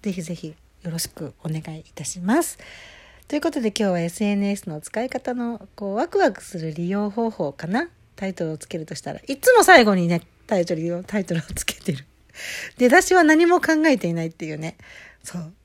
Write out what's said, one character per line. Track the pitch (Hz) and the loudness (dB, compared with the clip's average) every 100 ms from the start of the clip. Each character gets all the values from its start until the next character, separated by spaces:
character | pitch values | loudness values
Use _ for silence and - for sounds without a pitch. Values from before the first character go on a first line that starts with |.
ぜ | 214 | -6
ひ | 185 | -6
ぜ | 170 170 | -8 -10
ひ | 160 156 _ _ | -12 -16 _ _
よ | 175 | -10
ろ | 160 | -8
し | - | -8
く | - 147 - | -8 -12 -10
お | 165 | -8
願 | 156 156 160 | -8 -8 -16
い | |
い | - | -18
た | - | -14
し | 147 185 | -12 -6
ま | 180 269 | 0 0
す。 | 330 - - - - - - - _ | 0 -8 -20 -20 -20 -20 -20 -20 _
と | 294 | -4
い | |
う | |
こ | 320 | -2
と | 302 | -2
で | 220 | -2
今 | 202 | 0
日 | 208 | 0
は | 175 | 0
エ | 170 | -4
ス | - | -2
エ | 208 202 | -2 0
ヌ | 202 | -2
エ | 202 | -4
ス | - | -8
の | 151 | -12
使 | - - | -8 -8
い | 254 | -6
方 | 254 - | -6 -6
の、 | 247 233 226 - - | -6 -6 -8 -14 -12
こ | 202 | -8
う、 | 202 | -4
ワ | 339 | -2
ク | 403 | 2
ワ | 349 | 2
ク | 196 | 0
す | - 180 | -12 -8
る | 160 | -8
利 | 151 175 | -6 -4
用 | 196 208 | -2 -4
方 | 202 233 | -2 -4
法 | 220 156 | -2 -6
か | - 160 | -6 -6
な。 | 220 339 _ _ - | -4 -4 _ _ -10
タ | 190 | -10
イ | |
ト | 185 165 | -6 -6
ル | |
を | 156 | -8
つ | - | -10
け | 165 | -10
る | 160 | -10
と | 160 | -12
し | |
た | - | -12
ら。 | - - | -12 -10
い | 180 | 0
つ | - | 6
も | 480 | 6
最 | 381 349 220 | 10 8 8
後 | 190 | 4
に | 170 | 2
ね、 | 170 - _ - | -2 -4 _ -4
タ | 196 | -2
イ | 175 | 0
ト | 165 | -2
ル | 165 175 | -4 -6
を、 | |
タ | 185 208 | -4 -6
イ | 180 | -2
ト | |
ル | 165 | -4
を | - - | -4 -8
つ | - | -8
け | - | -6
て | - | -6
る。 | 135 - _ _ - - - - - | -8 -10 _ _ -18 -14 -12 -14 2
出 | 247 | 6
だ | 311 | 6
し | - 370 | 6 4
は | |
何 | 311 311 339 | 6 6 6
も | 349 | 4
考 | - 311 320 | 2 2 4
え | 254 | 2
て | 175 | 0
い | |
な | 165 | -4
い | 165 | -6
っ | |
て | - 160 | -8 -12
い | |
う | 151 | -8
ね。 | 160 - - - - _ | -10 -12 -20 -20 -20 _
そ | - 175 | -14 -12
う。 | 160 185 | -12 -18